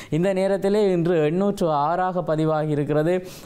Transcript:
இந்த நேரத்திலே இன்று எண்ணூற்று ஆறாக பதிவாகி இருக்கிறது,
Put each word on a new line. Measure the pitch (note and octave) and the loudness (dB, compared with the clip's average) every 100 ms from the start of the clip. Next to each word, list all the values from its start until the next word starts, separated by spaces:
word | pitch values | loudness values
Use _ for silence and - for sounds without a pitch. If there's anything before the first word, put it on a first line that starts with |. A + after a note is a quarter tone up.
| - | -6
இந்த | D3+ F#3+ | -2 0
நேரத்திலே | F#3+ F#3+ F#3+ G3 G#3 G3+ | 0 0 0 0 2 2
இன்று | F3 E3 E3+ | 2 2 2
எண்ணூற்று | D3+ F3 G3+ G3+ F3 | 2 2 0 0 0
ஆறாக | D3 D3 F3 F#3 F3+ | 0 0 0 0 -2
பதிவாகி | D#3+ D#3 D#3 D#3 D#3 | -2 0 0 0 0
இருக்கிறது, | D3 C#3+ D3 D#3+ F3+ F3+ - | -2 0 0 2 0 -4 -14